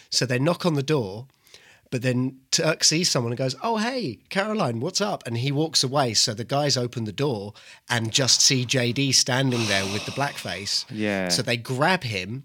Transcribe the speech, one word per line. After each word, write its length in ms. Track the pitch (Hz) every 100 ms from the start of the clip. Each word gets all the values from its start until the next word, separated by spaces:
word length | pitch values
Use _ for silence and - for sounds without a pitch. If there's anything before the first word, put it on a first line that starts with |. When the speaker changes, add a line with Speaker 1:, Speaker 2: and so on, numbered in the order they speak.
| -
Speaker 1:
So 160 | - 127
they 140 | 123
knock 260 | 147 170 180
on 80 | 143
the 80 |
door, 440 | 139 151 101 104 131 _ _ - - - -
but 100 | 127
then 360 | 127 123 131 - -
Turk 320 | - 160 165
sees 260 | - 156 175
someone 220 | 139 117
and 40 | 120
goes, 180 | 131 -
"Oh, 160 | 226 220
hey, 420 | 226 262 170 104 -
Caroline, 500 | - 214 214 143 113
what's 220 | 135 -
up?" 200 | 208 165 -
And 100 | 117
he 140 | 135
walks 320 | 139 160 -
away. 300 | 131 139 127
So 200 | 104 -
the 100 | 107 113
guys 320 | 135 147 131
open 260 | 123 120
the 80 | 110
door 420 | 92 143 107 104 - - - -
and 220 | 120 113
just 300 | 123 123 -
see 220 | - 131 120
J 260 | 131 120
D 180 | 120 139
standing 540 | 123 - 127 135 120 107
there 180 | 98 98
with 200 | 101 -
the 60 |
blackface. 760 | 113 143 143 101 90 101 - -
Speaker 2:
<sighs> 20 |
Yeah. 380 | 110 107 98 95
Speaker 1:
So 120 | 110
they 160 | - 120
grab 460 | 113 127 160 185
him 400 | 120 101 92 131